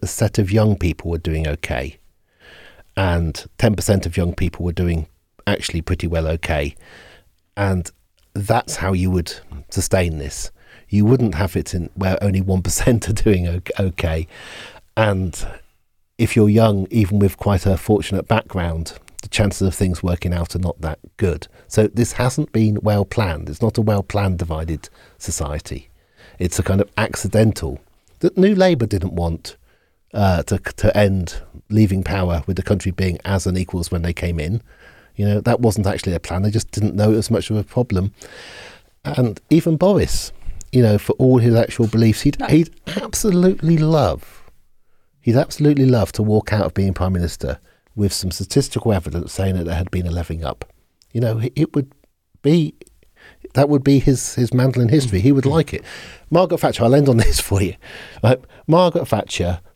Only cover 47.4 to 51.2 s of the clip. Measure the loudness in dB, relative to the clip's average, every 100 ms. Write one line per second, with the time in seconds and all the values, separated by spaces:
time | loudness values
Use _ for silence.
47.4 | -8 -8 _ _ _ -2 -2 -2 -6 -6
48.4 | -2 -2 -2 -2 0 -2 -2 -8 -8 -4
49.4 | -2 -2 -2 -4 -4 -4 -2 -4 -6 -6
50.4 | -8 -10 -14 _ _ _ _ -4